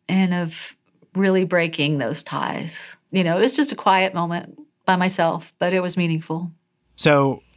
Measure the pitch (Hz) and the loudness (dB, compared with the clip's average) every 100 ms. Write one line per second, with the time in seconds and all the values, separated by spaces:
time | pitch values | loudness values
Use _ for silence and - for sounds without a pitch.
0 | - 190 185 180 170 - - - _ _ | -2 0 2 0 -4 -8 -18 -20 _ _
1 | _ 185 196 185 185 175 165 165 147 147 | _ 0 2 2 2 2 0 0 0 0
2 | 117 160 - 139 - - 165 - - - | -2 -6 -8 -6 -6 -6 -8 -12 -16 -20
3 | _ 190 170 175 233 311 285 220 202 190 | _ 0 2 2 2 2 -2 0 2 4
4 | 190 175 170 170 - - - _ - 180 | 2 -2 -4 -4 -8 -20 -20 _ -2 2
5 | 185 185 170 170 - - 175 185 180 180 | 2 2 0 0 -8 -6 -2 0 -2 -2
6 | 170 160 - 160 175 - _ _ _ - | 0 -2 -4 -8 -8 -12 _ _ _ 0
7 | 151 143 139 - _ | 4 4 2 -2 _